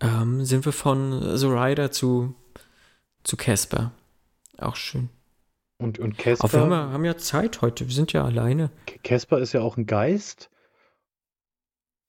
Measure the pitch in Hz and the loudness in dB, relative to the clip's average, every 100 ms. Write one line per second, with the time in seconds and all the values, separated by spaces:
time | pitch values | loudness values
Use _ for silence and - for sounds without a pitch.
0 | 120 113 113 127 131 131 147 - 147 135 | 0 2 0 0 2 2 0 0 0 0
1 | 135 131 - 127 135 123 127 143 139 - | 0 -2 -2 0 2 2 2 2 0 0
2 | 127 123 123 - _ - - _ _ _ | 2 2 0 -6 _ -20 -20 _ _ _
3 | _ _ - - - 104 - - 117 - | _ _ -8 -4 0 0 0 -2 -2 -6
4 | _ _ _ _ _ - 113 - - 135 | _ _ _ _ _ -10 -8 -6 -6 -6
5 | 123 - _ _ _ _ _ _ 117 110 | -6 -8 _ _ _ _ _ _ -6 -4
6 | 113 107 120 120 104 - 156 170 143 139 | -4 -2 0 2 4 4 4 2 0 -2
7 | 170 170 - 143 220 - 120 120 127 131 | -2 -2 -2 -2 -2 0 -2 -2 -4 0
8 | 156 156 135 117 117 143 156 - - - | 0 0 0 0 2 0 0 -4 -16 -16
9 | - 123 - 143 127 131 113 120 107 104 | -2 -2 2 0 2 0 0 -2 0 2
10 | 123 202 - - - _ _ _ _ _ | 2 0 -2 -14 -20 _ _ _ _ _
11 | _ _ _ _ _ _ _ _ _ _ | _ _ _ _ _ _ _ _ _ _